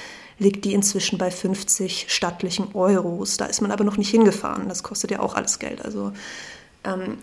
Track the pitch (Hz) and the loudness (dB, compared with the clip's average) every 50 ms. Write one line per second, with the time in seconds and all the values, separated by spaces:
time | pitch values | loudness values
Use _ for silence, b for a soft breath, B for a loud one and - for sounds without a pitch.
0 | B B B B B B B - 202 202 196 196 - 202 196 202 196 - - 196 | B B B B B B B 2 4 4 4 4 0 0 2 2 2 2 0 0
1 | 185 - - 175 185 180 180 - - 185 190 196 - - - - 190 185 - - | -2 0 0 0 0 -2 -2 -2 -2 -2 -2 -2 0 0 0 0 0 -2 -4 -4
2 | - - - - - 175 175 175 - 180 170 - 190 - - 202 180 185 202 185 | -4 -2 -2 0 0 -2 -2 -2 -4 -4 -2 -2 -4 -4 0 2 4 6 6 4
3 | 190 175 170 175 196 202 - - - - - - 208 202 208 208 214 208 202 220 | 4 0 -2 -2 -2 -2 -2 -2 -2 -2 -2 0 0 0 2 2 2 2 2 2
4 | 202 196 - 226 226 202 190 - - - - - - 196 180 - - - 202 - | 2 4 6 8 8 8 8 4 0 -4 -4 -4 -4 -4 -6 -6 -8 -6 -6 -4
5 | - - 202 - - - - - - - - - - - - - - - 214 202 | -4 -4 -2 -2 -2 -2 -2 -2 -2 -2 -2 -2 -4 -8 -8 -8 -8 -8 -6 -6
6 | - 202 202 202 B B B B B B B B B B B _ - 196 190 185 | -6 -6 -8 -10 B B B B B B B B B B B _ -6 -6 -4 -4
7 | 185 185 - - | -4 -6 -8 -6